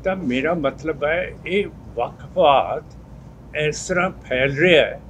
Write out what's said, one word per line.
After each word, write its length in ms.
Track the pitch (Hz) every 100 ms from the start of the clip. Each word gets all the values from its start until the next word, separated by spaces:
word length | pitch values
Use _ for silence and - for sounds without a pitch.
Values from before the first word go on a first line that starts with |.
ਤਾਂ 120 | 185 190
ਮੇਰਾ 380 | 156 123 151
ਮਤਲਬ 500 | 175 139 135 151 147
ਹੈ, 280 | 147 170 185 - 156
ਇਹ 220 | 185 185 - - -
ਵੱਖਵਾਦ 880 | 131 - - 180 160 135 90 131 151 - - - - - - 151
ਇਸ 300 | 151 143 -
ਤਰ੍ਹਾਂ 220 | 180 185
ਫੈਲ 460 | - - 127 135 139
ਰਿਹਾ 280 | 175 160 107
ਹੈ 140 | 123 -